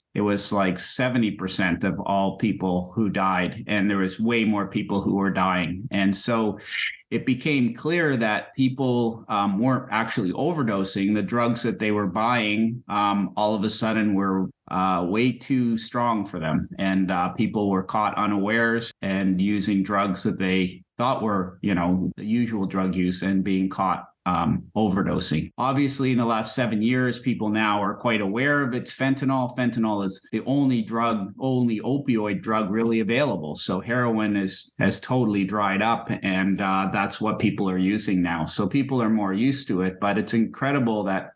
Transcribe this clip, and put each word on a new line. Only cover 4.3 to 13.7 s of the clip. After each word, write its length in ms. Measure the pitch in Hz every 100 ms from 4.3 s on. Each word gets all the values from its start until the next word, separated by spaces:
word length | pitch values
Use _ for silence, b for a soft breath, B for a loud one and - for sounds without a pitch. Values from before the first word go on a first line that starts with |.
| 117
more 240 | 107 104 95
people 340 | 104 95 101
who 140 | 98 98
were 140 | 98
dying. 560 | 92 92 90 82 92 113
And 260 | 98 98 98
so 420 | - 113 107 101 B B B B _
it 140 | 117
became 480 | 131 127 160 143 117
clear 440 | - 151 175 156 127
that 380 | 110 104 -
people, 680 | - 131 127 131 120 117 113 -
um, 300 | 104 101 98
weren't 300 | 127 127 -
actually 420 | 107 113 - 92
overdosing. 800 | 101 151 160 117 98 95 101 98
The 80 | 104
drugs 400 | 92 120 120 117
that 160 | 117 95
they 120 | 107
were 180 | 104 101
buying, 760 | 101 113 123 107 104 113 120 -
um, 440 | 104 104 101 95 104
all 180 | 107
of 100 | 110
a 60 | 107